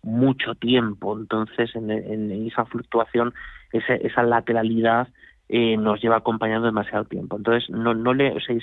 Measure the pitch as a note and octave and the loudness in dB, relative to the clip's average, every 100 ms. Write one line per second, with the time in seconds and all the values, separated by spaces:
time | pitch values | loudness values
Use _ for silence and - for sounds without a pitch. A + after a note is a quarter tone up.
0 | A2 A2+ C3+ C3+ - A2+ A#2 B2+ A2+ G2+ | -2 2 2 2 -4 -4 2 2 2 -2
1 | F#2 G#2+ G#2+ A2 A2 - A#2 A2+ A2 A2 | -4 -4 -2 -2 -2 -2 -2 -2 -4 -4
2 | - G#2+ G#2+ G2 A2+ - A2+ A#2+ - A#2 | -4 -4 -4 -4 -4 -4 -4 -6 -2 -2
3 | A2+ A#2+ A#2+ - - - - A2+ - B2 | 0 0 0 -4 -18 -20 -4 -4 0 0
4 | A#2 - A#2+ A#2 A2+ A#2 A2 A2+ A2+ A#2 | 0 2 2 2 2 0 2 2 2 2
5 | B2+ _ - _ _ A#2 A#2 A2 G#2+ G#2 | 0 _ -20 _ _ 0 2 2 2 0
6 | A2+ A2+ A#2 A2 A2 A2 A#2 G#2+ G2+ G#2+ | 2 2 2 -2 0 0 0 0 -2 -4
7 | A2 G2 F#2+ G#2 G#2 A#2 - - A#2 A2+ | -4 -8 -6 -4 0 0 0 -2 0 0
8 | A#2 C3 C#3 - - A#2 | 0 2 2 0 -2 -4